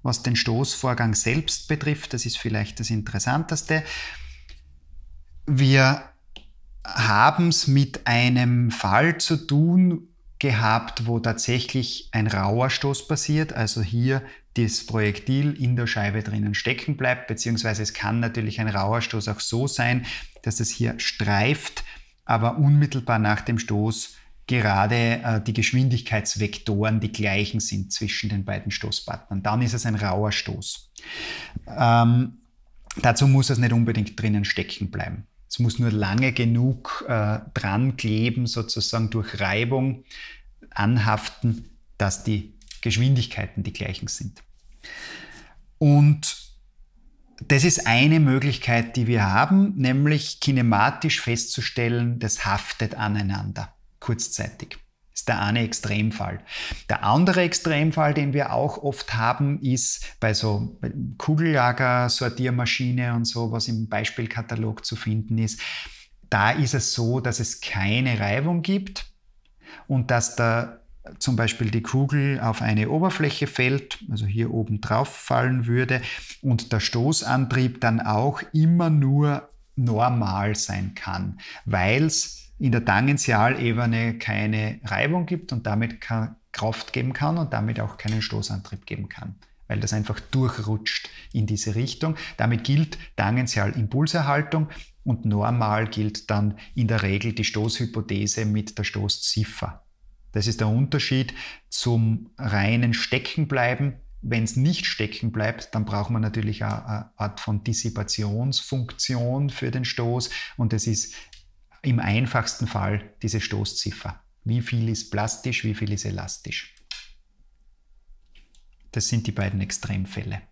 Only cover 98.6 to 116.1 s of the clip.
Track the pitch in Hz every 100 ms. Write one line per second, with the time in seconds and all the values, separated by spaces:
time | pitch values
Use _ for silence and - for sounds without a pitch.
98.6 | 107 - 101 104 101 - - - 104 -
99.6 | - - _ _ - - - 107 107 104
100.6 | 107 113 139 147 - 131 120 - - -
101.6 | _ - 123 117 110 113 - - 110 101
102.6 | 98 117 120 117 - 127 - - 147 135
103.6 | 120 127 143 131 - - 107 117 110 131
104.6 | 147 180 - - 107 - 117 110 107 117
105.6 | - 110 104 104 104 117 110 110 104 104
106.6 | 107 107 113 107 113 _ 104 - - 104
107.6 | 120 110 113 113 98 - 104 107 131 131
108.6 | - 135 120 - - 127 120 131 143 -
109.6 | 127 127 120 - 117 120 120 - - -
110.6 | 113 113 117 104 - - - - - _
111.6 | _ _ 143 117 95 107 127 123 - -
112.6 | 113 101 98 104 - - 110 107 - 101
113.6 | 101 - 104 - - - _ _ 113 120
114.6 | 117 120 113 104 - 107 110 - 131 113
115.6 | 110 104 104 101 104